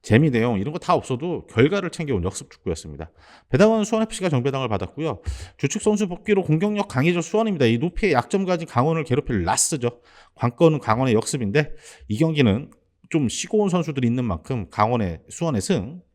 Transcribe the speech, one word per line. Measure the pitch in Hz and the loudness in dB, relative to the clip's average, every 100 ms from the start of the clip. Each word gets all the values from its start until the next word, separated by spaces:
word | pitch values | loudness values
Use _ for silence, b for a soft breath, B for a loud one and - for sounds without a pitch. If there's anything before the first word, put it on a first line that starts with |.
재미, | - 208 160 | 4 4 4
내용 | 120 120 104 | 2 0 -2
이런 | 110 | -4
거 | 165 | -6
다 | - | -2
없어도 | 160 - 127 170 143 - | -2 0 -6 -4 -8 -4
결과를 | 110 139 202 180 | 2 2 2 -4
챙겨온 | - 151 107 | -8 -4 -2
역습 | 85 - - | -2 -6 -16
축구였습니다. | - - 80 80 71 78 b b b _ | -12 -8 -8 -10 -14 -14 b b b _
배당은 | 131 214 220 | 4 4 4
수원에프씨가 | 202 220 220 - 185 | 0 -2 -2 0 2
정배당을 | 135 131 135 127 | 2 0 -2 -2
받았고요. | 101 90 - 156 98 B B B _ | -2 -4 -4 -6 -4 B B B _
주축 | 139 214 | -2 0
선수 | 208 208 202 | 0 0 -2
복귀로 | - - 196 | -4 0 0
공격력 | 170 156 208 208 202 | 2 2 2 -2 -2
강해질 | 131 156 175 | 0 2 0
수원입니다. | 165 214 226 175 120 | 0 0 0 2 2
이 | 117 | 2
높이의 | 165 - 208 | 0 0 2
약점 | 131 - 196 185 | 0 0 -2 0
가진 | 175 165 | -2 0
강원을 | 120 143 160 147 | 0 2 0 0
괴롭힐 | 127 - 110 | -2 0 -2
라스죠. | 85 117 - 147 120 - b b b _ | 0 0 0 -2 -4 -6 b b b _
관건은 | 120 - 170 151 | -4 4 2 4
강원의 | - 113 131 110 | 0 0 2 2
역습인데, | - 143 107 139 147 B B B - | 0 -4 0 0 -2 B B B -8
이 | 107 | 0
경기는 | 160 151 120 101 151 _ _ _ _ | 0 4 4 2 -4 _ _ _ _
좀 | 165 123 | -2 -2
쉬고 | - - 214 | -4 -2 0
온 | 202 | 2
선수들이 | 180 160 139 120 | 0 -2 -2 0
있는 | 123 120 | 0 -2
만큼 | 82 - 127 90 | -6 -6 -8 -6
강원의, | - 107 120 95 80 - | 0 0 2 -2 -4 -14
수원의 | - 165 120 | -6 -2 -2
승 | - 165 101 175 _ | 0 -2 -2 -12 _